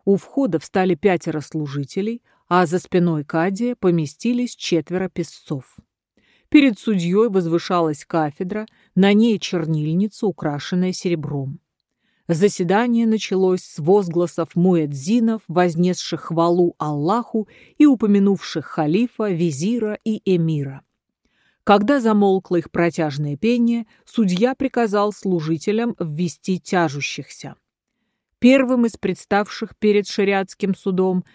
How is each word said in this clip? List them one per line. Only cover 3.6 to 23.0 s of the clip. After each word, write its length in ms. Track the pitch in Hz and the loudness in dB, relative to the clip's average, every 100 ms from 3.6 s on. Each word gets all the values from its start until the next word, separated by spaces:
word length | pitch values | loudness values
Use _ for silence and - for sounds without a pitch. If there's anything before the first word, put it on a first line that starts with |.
| 240 247 | -4 -2
поместились 800 | 185 170 151 - 226 240 247 - | 0 0 -2 -4 -2 -2 -4 -8
четверо 540 | - 170 147 180 185 | -2 -2 -2 -4 -6
песцов. 680 | - 165 - - 143 - _ _ _ _ _ _ _ _ | -6 -10 -10 -10 -10 -10 _ _ _ _ _ _ _ _
Перед 280 | 302 277 208 | 4 6 2
судьей 520 | - 202 170 190 233 | -2 -2 2 2 2
возвышалась 760 | 190 165 165 - 180 165 147 - | 0 0 -2 0 0 0 -2 -4
кафедра, 600 | 170 151 - 185 208 220 _ _ | -2 -2 -4 -8 -8 -10 _ _
на 200 | - 196 | 2 4
ней 260 | 208 233 208 | 4 4 0
чернильница, 880 | - 185 160 156 151 165 208 - 214 | -2 -4 -2 -2 -2 -2 -2 -4 -6
украшенная 680 | - 156 143 - 180 185 | -4 -6 -6 -4 -2 -2
серебром. 680 | 180 190 165 143 143 135 147 _ _ _ _ _ _ - | -2 -4 -4 -4 -6 -8 -10 _ _ _ _ _ _ -4
Заседание 800 | 165 202 - 175 196 247 233 233 | 2 2 2 0 2 2 2 2
началось 560 | 220 - 190 185 185 | 0 0 0 2 0
с 160 | - - | -4 -4
возгласов 680 | 151 208 185 165 175 - 160 - | 2 2 2 -2 -2 -2 -4 0
муэдзинов, 880 | 180 175 151 139 139 240 226 220 - | 2 2 0 -4 -2 0 2 -2 -4
вознесших 720 | 165 180 160 180 - - 165 | 0 0 2 0 -2 -6 -8
хвалу 540 | - 165 170 175 175 - | -4 0 2 2 0 0
Аллаху 680 | 151 147 151 226 233 226 208 - - - | -6 -2 0 -2 -2 -6 -6 -12 -8 2
и 80 | 302 | 4
упомянувших 800 | 262 214 202 196 196 - 165 - | 4 2 4 4 2 -4 -8 -8
халифа, 680 | - 151 180 240 - 214 | -4 0 0 0 -2 -4
визира 680 | 170 175 135 175 240 214 214 | -2 -2 -2 -2 -2 -4 -6
и 180 | - 214 - | -6 -4 0
эмира. 560 | 180 160 156 135 135 _ _ _ _ _ _ _ _ | 0 0 -2 -4 -10 _ _ _ _ _ _ _ _
Когда 360 | - 208 208 285 | 2 4 4 2
замолкло 560 | 226 214 202 190 - 175 | 4 4 4 2 0 -2
их 160 | 165 | -2
протяжное 680 | - 170 160 | 0 0 0